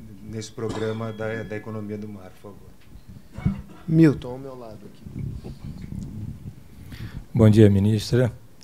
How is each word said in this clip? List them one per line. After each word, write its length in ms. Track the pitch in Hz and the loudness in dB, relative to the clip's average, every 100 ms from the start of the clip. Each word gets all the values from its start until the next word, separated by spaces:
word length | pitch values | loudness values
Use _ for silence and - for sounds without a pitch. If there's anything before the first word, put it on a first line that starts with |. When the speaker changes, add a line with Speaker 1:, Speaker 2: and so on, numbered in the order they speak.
| 113 98 | -18 -18
Speaker 1:
nesse 260 | 104 110 104 | -12 -10 -10
programa 640 | - 110 104 110 110 113 | -8 -6 -4 -4 -4 -6
da, 320 | 104 110 113 | -6 -6 -6
da 120 | 104 107 | -8 -10
economia 400 | 110 110 104 104 | -8 -10 -8 -10
do 120 | 107 | -10
mar, 220 | 101 92 | -14 -16
por 220 | - 104 | -18 -20
favor. 1040 | 95 - - - - - - - - - - - - - | -18 -20 -20 -20 -20 -20 -20 -16 -4 -2 -2 -10 -12 2
Speaker 2:
Milton, 460 | 160 160 123 123 | 6 8 6 -4
ao 60 | 127 | -12
meu 200 | 135 127 | -14 -14
lado 220 | 113 104 | -16 -16
aqui. 680 | - - - - - - - - - - - - - - - - - - - - - - - - - | -18 -18 -16 -10 -10 -10 -14 -14 -14 -14 -12 -10 -10 -10 -12 -12 -16 -18 -20 -20 -18 -14 -14 -14 -6
Speaker 3:
Bom 160 | - 110 | 6 8
dia, 220 | 104 104 | 10 10
ministra. 600 | 98 104 107 - 120 120 - - - | 8 4 2 2 2 2 -2 -16 -20